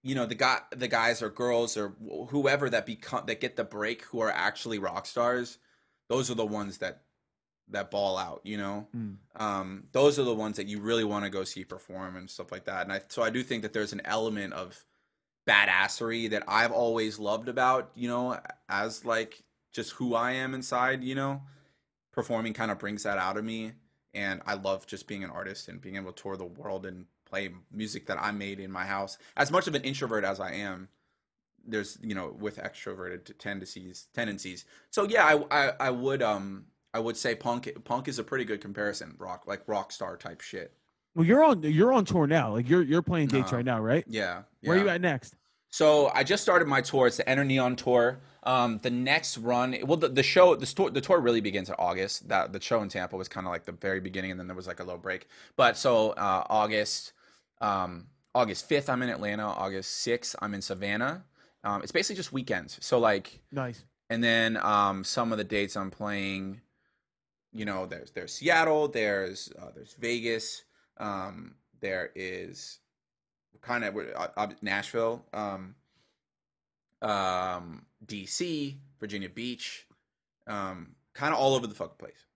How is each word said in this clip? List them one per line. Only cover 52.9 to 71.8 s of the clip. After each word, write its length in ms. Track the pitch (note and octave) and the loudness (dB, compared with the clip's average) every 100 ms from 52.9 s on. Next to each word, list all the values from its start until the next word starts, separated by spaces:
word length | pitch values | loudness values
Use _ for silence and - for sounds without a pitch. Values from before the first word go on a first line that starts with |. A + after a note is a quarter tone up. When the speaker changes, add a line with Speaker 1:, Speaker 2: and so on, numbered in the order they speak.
| F#2+ F2+ F#2+ | -4 -4 -6
Speaker 1:
was 140 | F#2 | -8
kinda, 200 | G#2 F#2 | -6 -6
like, 140 | F2 | -6
the 80 | - | -8
very 300 | F2+ G2 F#2+ | -6 -2 -2
beginning, 300 | F#2 F#2+ F#2+ | -4 -6 -6
and 80 | F#2 | -8
then 80 | F2+ | -10
there 80 | F2+ | -10
was, 120 | F2+ | -10
like, 140 | F2 | -10
a 20 | |
little 160 | F2+ F2 | -10 -8
break. 280 | F#2 F#2 - - - - | -6 -6 -8 -20 -8 6
But 220 | B2 A2+ | 6 6
so, 320 | C#3 A#2 A2 | 4 6 4
uh, 320 | - G2 F#2 - | 2 2 2 4
August, 640 | G#2+ G#2+ G#2+ G#2 - - _ _ _ _ _ | 4 4 2 0 -4 -10 _ _ _ _ _
um, 460 | G#2+ G2 F2+ F2 - _ _ B2+ | 0 0 -2 -8 -16 _ _ 2
August 320 | A2+ F2 - | 2 0 0
fifth, 220 | C#3+ C#3 | 0 2
I'm 120 | B2 | -2
in 60 | B2+ | -2
Atlanta. 360 | F2 G#2 G#2 G#2+ | -2 -4 -2 -4
August 540 | - G2 F#2+ F#2+ - | -2 -4 -4 -6 -4
sixth, 340 | - A#2+ - - | -2 -2 -2 -6
I'm 120 | G#2 G2+ | -6 -6
in 60 | |
Savannah. 640 | - F#2 G2+ G#2 B2+ F3+ - _ _ _ | -6 -4 -2 0 0 -4 -12 _ _ _
Um, 200 | G#2 G2+ | -4 -4
it's 80 | - | -2
basically 240 | E3+ G3 F#3+ | -2 -2 -6
just 160 | - | -6
weekends. 440 | C3+ B2 F#2+ D#2 - | -6 -4 -4 -4 -12
So, 180 | - B2 | 2 4
like, 400 | A2+ G2+ - - _ | 6 4 -2 -20 _
Speaker 2:
Nice. 340 | C#3+ B2+ A2+ - _ _ | -8 -6 -10 -20 _ _
Speaker 1:
and 120 | A#2 | 2
then, 340 | A#2 A2+ A2+ A2 | 4 4 4 2
um, 460 | G#2 G#2 G2+ G2 F#2 | 4 4 4 2 -2
some 260 | - A#2 | -2 0
of 60 | G#2+ | 0
the 60 | |
dates 340 | G2 G#2 G2+ G#2 | 0 0 0 -2
I'm 140 | F#2+ | -6
playing, 680 | - G#2 G2+ G2 F#2+ F#2+ G#2+ _ _ _ _ _ _ _ _ _ | -6 -4 -2 -4 -4 -6 -12 _ _ _ _ _ _ _ _ _
you 120 | A2 G#2 | -8 -4
know, 200 | F#2+ F#2 | -4 -6
there's, 260 | - - | -10 -12
there's 220 | - F2 | -12 -10
Seattle, 540 | - D3 E3 D#3+ D3+ D3 | -4 4 4 6 4 2
there's, 680 | B2 G#2+ G2+ F#2 F#2+ - - | 2 2 2 -2 -6 -14 -14
uh, 80 | F2+ - | -18 -18
there's 180 | - | -20
Vegas, 720 | - A#2 A#2+ A#2 A2+ A2 - _ _ _ - | -8 -4 -2 -2 -2 -4 -10 _ _ _ -10
um, 560 | G#2 G2 F#2+ F2+ E2+ _ _ _ | -6 -6 -8 -10 -18 _ _ _